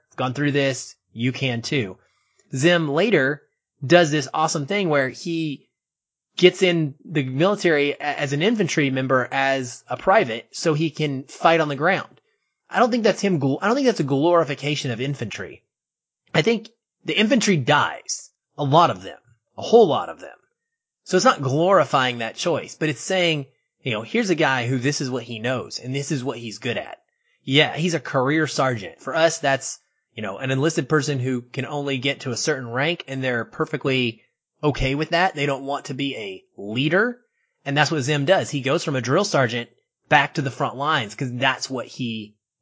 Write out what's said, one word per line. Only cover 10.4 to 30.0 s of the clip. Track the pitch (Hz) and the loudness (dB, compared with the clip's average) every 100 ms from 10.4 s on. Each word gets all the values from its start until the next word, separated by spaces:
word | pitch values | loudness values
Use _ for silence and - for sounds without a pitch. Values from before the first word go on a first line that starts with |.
| - | -8
so | - 170 | -4 0
he | 151 165 | 0 0
can | - 151 135 | -2 -4 -4
fight | 139 - 170 165 | -8 0 2 4
on | 151 | 2
the | 139 | 0
ground. | 165 180 - _ _ _ _ _ _ | 0 0 -4 _ _ _ _ _ _
I | 180 | 2
don't | 240 | 2
think | 240 | 4
that's | 214 - | 2 2
him | 202 170 | 0 2
gl-, | 135 139 | 2 0
I | 196 | 0
don't | |
think | 262 262 | 2 2
that's | 220 | 0
a | |
glorification | 143 135 165 175 143 139 143 151 135 | 0 2 4 4 2 -2 -4 -4 -4
of | 113 | -4
infantry. | 135 139 107 - 87 64 _ _ _ _ _ _ _ | -4 -4 -6 -8 -12 -14 _ _ _ _ _ _ _
I | - | 0
think | 190 226 220 _ _ _ - | 2 0 -4 _ _ _ -6
the | 160 | 0
infantry | 214 262 208 170 | 2 2 4 2
dies, | 123 143 90 71 - - - _ _ - | 4 2 2 -4 -12 -14 -14 _ _ -6
a | |
lot | 143 156 165 | 2 6 4
of | 95 | 2
them, | 92 76 _ _ _ - | -8 -18 _ _ _ -12
a | |
whole | - 233 196 | 4 6 6
lot | 120 85 | 4 -2
of | 82 | -10
them. | 82 - _ _ _ _ _ _ | -16 -20 _ _ _ _ _ _
So | - 185 | 0 2
it's | |
not | 254 285 | 4 2
glorifying | 135 143 180 190 135 139 127 120 | 0 0 4 4 4 2 0 -2
that | 113 - | -8 -6
choice, | 175 135 - - | -2 -2 -4 -4
but | 156 | -4
it's | 139 | -4
saying, | - 190 175 151 135 _ _ _ | -2 0 2 0 -4 _ _ _
you | 131 | -6
know, | 107 | -4
"Here's | 113 226 202 | -2 -2 0
a | |
guy | 160 147 131 120 | 2 2 2 0
who | 131 | 0
this | 131 143 | 0 -2
is | 135 | -4
what | 123 | -6
he | 113 113 | -8 -8
knows | 117 127 90 - | -4 -4 -6 -12
and | 127 | -8
this | 139 139 | -6 -4
is | 147 | -4
what | 127 117 | -4 -8
he's | 117 101 | -10 -10
good | 123 107 | -6 -6
at." | - - _ _ _ _ | -8 -14 _ _ _ _
Yeah, | - 135 139 | -2 2 2
he's | - 170 | 0 -2
a | 160 | -2
career | - 143 127 160 147 | -2 0 2 2 0
sergeant. | - 131 117 90 - | 0 -2 -2 -8 -14
For | - 160 | -6 0
us, | 160 - | 0 2
that's, | 139 135 - - _ _ | -2 -2 -4 -14 _ _